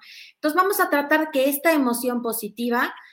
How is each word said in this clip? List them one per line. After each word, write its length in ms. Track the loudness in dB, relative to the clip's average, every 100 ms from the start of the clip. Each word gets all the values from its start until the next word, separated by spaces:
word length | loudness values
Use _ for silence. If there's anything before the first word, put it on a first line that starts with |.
| -18 -20 -20
Entonces, 220 | _ 0 2
vamos 220 | 2 2
a 100 | 2
tratar 400 | 0 2 0 2
que 160 | 0 0
esta 240 | 2 2
emoción 500 | 2 2 0 -2 -2
positiva 720 | -4 -6 -8 -6 -2 0 -2 -6 -20